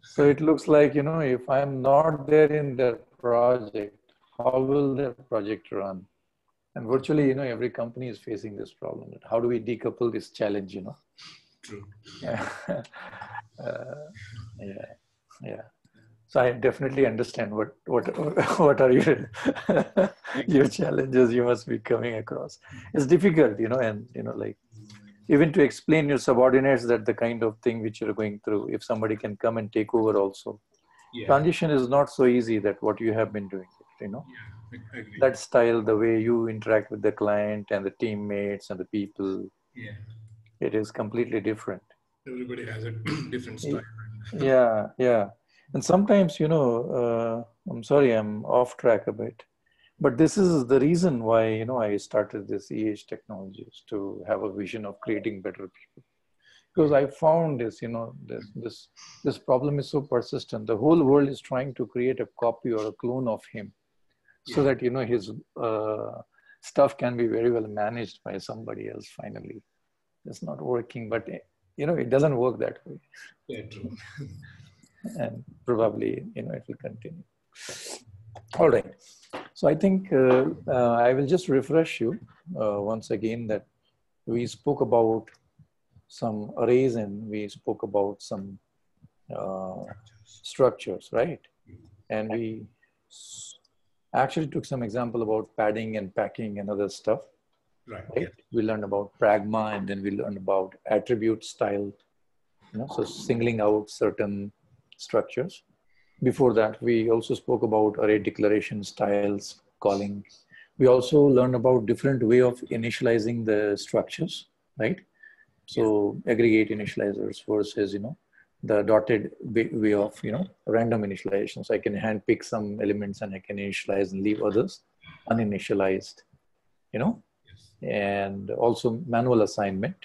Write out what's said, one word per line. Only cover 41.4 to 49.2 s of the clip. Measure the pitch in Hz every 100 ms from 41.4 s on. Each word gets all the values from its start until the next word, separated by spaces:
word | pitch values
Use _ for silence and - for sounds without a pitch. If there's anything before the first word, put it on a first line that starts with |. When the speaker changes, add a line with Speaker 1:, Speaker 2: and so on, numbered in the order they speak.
Speaker 1:
different. | 98 107 - 92 _ _ _ _ -
Speaker 2:
Everybody | 123 123 123 113
has | 110 117
a |
<clears throat> | 110 113 156 -
different | 123 127 107
Speaker 1:
Y-, | 147
Speaker 2:
style. | 139 - - - - - 175
Speaker 1:
yeah, | 135 131 120 110 104 -
yeah. | 127 117 101 - _ _ _
And | -
sometimes, | - 185 208 202 180 -
you | 156
know, | 165 131 117 120 131
uh, | 120 117 117 113 117 _ -
I'm | 120
sorry, | 113 143 135
I'm | 110 107 107 -
off | 123 123 -
track | 127 107 -
a |
bit, | 107